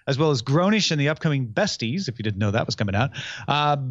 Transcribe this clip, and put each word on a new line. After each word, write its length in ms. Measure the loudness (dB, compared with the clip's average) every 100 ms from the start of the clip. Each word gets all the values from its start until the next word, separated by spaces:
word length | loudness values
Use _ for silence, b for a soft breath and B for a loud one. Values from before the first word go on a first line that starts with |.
| -2
as 100 | 2
well 140 | 2
as 100 | 2
Grownish 500 | 2 2 4 2 2
and 80 | 2
the 80 | 0
upcoming 380 | 0 0 0 0
Besties, 600 | 0 -2 -2 -4 -4 -6
if 100 | -4
you 40 |
didn't 140 | -4 0
know 120 | 0
that 140 | 0 -2
was 100 | -2
coming 200 | -2 0
out. 160 | -2 B B B -2
Uh, 300 | 0 2 0 -2